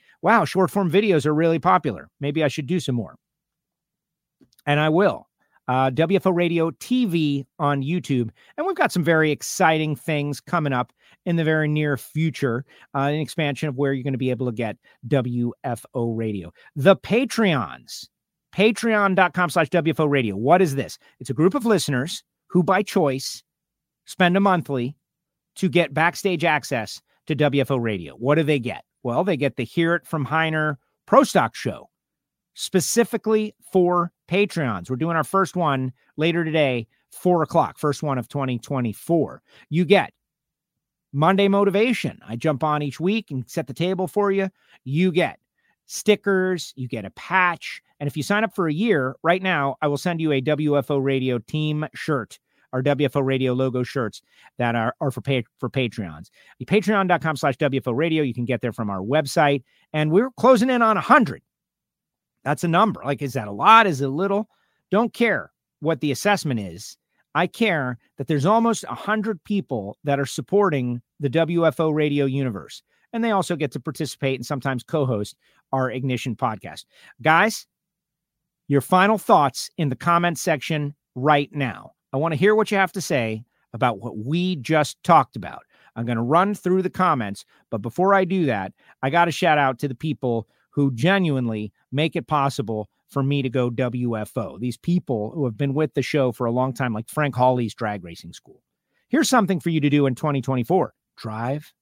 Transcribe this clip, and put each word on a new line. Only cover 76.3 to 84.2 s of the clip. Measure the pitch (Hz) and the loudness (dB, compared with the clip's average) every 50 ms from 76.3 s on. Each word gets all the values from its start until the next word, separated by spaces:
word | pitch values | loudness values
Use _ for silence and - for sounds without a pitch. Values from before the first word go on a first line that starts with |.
| 110 | -6
podcast. | - - 123 110 104 - - 78 - - _ _ _ - - - - | -2 -2 -4 -4 -4 -10 -14 -16 -16 -18 _ _ _ -20 -20 -14 -4
Guys, | 127 156 156 165 190 226 220 - - _ _ _ _ _ _ _ _ _ _ _ _ _ _ _ _ _ _ _ _ - | 2 4 4 4 4 2 0 -4 -12 _ _ _ _ _ _ _ _ _ _ _ _ _ _ _ _ _ _ _ _ 0
your | 139 139 | 2 2
final | - - 185 185 185 202 220 202 | 2 4 4 6 6 6 4 2
thoughts | - - - 170 147 135 - - - - _ - | 4 4 6 6 6 4 0 -4 -12 -10 _ -4
in | 170 147 | -2 -2
the | 113 | -2
comment | - - 170 170 170 170 175 170 - | -4 0 0 2 2 2 0 -2 -2
section | - - 160 143 - - 165 151 147 143 147 _ _ _ - | -2 -2 -2 -2 -2 -4 -4 -4 -4 -6 -8 _ _ _ -8
right | 127 127 151 151 147 147 - - | -2 2 4 4 4 2 0 -4
now. | 147 139 123 92 101 104 - _ _ _ _ - | -6 -4 -6 -6 -10 -16 -20 _ _ _ _ -4
I | 135 | -2
wanna | 151 165 160 | -2 -2 -2
hear | 123 156 202 214 | 2 2 4 4
what | 214 214 - | 4 2 0
you | 214 196 | 0 0
have | 190 180 - | 0 0 -2
to | 196 | -6
say | 160 - 170 135 117 113 110 110 117 _ _ _ _ _ - | -6 -2 -2 -2 0 -2 -4 -6 -10 _ _ _ _ _ -6
about | 113 110 123 113 98 | 0 0 0 0 0
what | 98 120 - | -8 -10 -10
we | 107 | -8